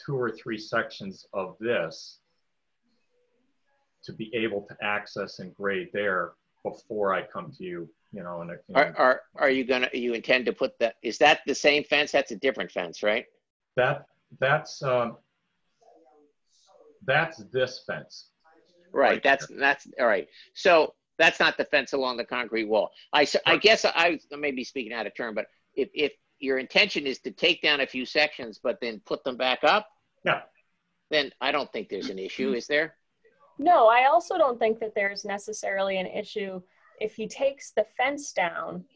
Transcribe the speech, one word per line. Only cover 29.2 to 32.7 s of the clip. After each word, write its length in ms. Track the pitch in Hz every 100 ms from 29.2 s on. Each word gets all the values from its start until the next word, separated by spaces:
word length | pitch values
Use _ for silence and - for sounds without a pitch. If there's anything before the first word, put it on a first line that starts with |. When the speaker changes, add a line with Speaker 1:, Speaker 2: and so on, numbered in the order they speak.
Speaker 2:
them 140 | 135 123
back 260 | 127 123
up, 240 | 151 202 - _ _ _
Speaker 1:
Yeah. 180 | 180 - - _ _ _ _ _ _
Speaker 2:
then 200 | 151 135 -
I 100 | 131
don't 200 | 143 120
think 180 | 123 95
there's 200 | 98 87
an 100 | 95
issue, 340 | 95 - 131
is 140 | 120
there? 280 | -